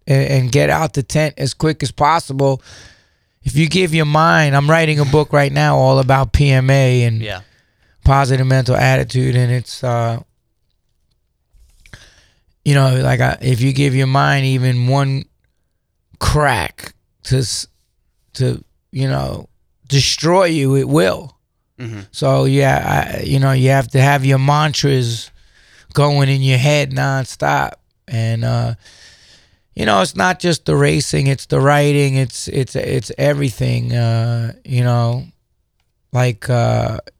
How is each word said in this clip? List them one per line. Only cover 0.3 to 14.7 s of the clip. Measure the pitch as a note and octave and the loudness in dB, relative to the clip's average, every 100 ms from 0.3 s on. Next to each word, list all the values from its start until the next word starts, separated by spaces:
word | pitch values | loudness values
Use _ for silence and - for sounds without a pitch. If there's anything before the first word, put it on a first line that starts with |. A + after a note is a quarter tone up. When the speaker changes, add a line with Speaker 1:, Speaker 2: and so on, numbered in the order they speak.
| C3+ B2+ | 0 0
Speaker 1:
get | C#3 D3 | 0 2
out | D3 D#3+ | 0 -2
the | - | -4
tent | C3 D#3 D#3 - | -4 -2 -2 -4
as | C#3 | -8
quick | - D#3 D#3 | -4 -4 -2
as | A#2+ | -6
possible. | - D3 E3 - C3+ C#3 C3 - - - _ _ _ _ _ | -2 0 0 -2 -2 0 -2 -6 -20 -20 _ _ _ _ _
If | - D3 | -4 0
you | D#3+ | 0
give | E3+ F3+ | 0 0
your | D#3+ D3+ | 0 2
mind, | D3+ E3 E3 D3 C#3 | 2 4 4 2 2
I'm | C#3+ | 4
writing | E3 D#3+ D3 | 4 4 2
a | C#3+ | 2
book | D3+ D3 | 2 2
right | D3 C#3 | 0 0
now | C#3+ D3+ C#3 | 0 2 2
all | C3 C3+ | 4 2
about | C3 C3+ C3 | 2 2 2
P | - C#3+ | 2 4
M | C3 C3 | 4 4
A | C3+ C3 B2+ | 4 4 2
and | A#2+ A2+ | 0 -2
Speaker 2:
Yeah. | G#2+ F#2+ - _ _ _ _ _ | -6 -10 -14 _ _ _ _ _
Speaker 1:
positive | - C#3 C3+ B2+ C3 | 2 4 2 0 2
mental | C3 B2 B2+ | 0 2 2
attitude, | C3 C3 B2 B2+ C3 B2 | 2 2 0 -2 0 0
and | B2 | 0
it's, | B2 - - | -2 -6 -8
uh, | B2+ A#2 A#2 A2+ - _ _ _ _ _ _ _ _ _ _ _ _ _ _ _ - - - _ _ _ _ _ | -4 -2 -2 -6 -10 _ _ _ _ _ _ _ _ _ _ _ _ _ _ _ -20 -20 -20 _ _ _ _ _
you | - | 0
know, | C#3+ C3+ B2+ | 2 4 2
like, | C3+ B2+ | 0 0
I, | B2+ - | 0 -2
if | B2+ A#2+ | -2 0
you | C3+ | 0
give | C3+ C#3 | 0 0
your | C3 C3 | 0 0
mind | C#3 C#3+ C#3 C3 | 0 2 0 0
even | C3 B2+ | 0 0